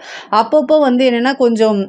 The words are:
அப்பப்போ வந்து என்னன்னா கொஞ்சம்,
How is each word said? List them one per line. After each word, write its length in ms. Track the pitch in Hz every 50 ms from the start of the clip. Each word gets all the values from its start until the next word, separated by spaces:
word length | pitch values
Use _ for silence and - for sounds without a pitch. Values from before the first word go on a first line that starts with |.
| - - - - - -
அப்பப்போ 480 | - 214 226 220 - 302 294 254 311 311
வந்து 300 | 294 269 247 247 262 262
என்னன்னா 260 | 240 233 240 262 269
கொஞ்சம், 520 | 262 262 240 233 214 226 220 214 202 190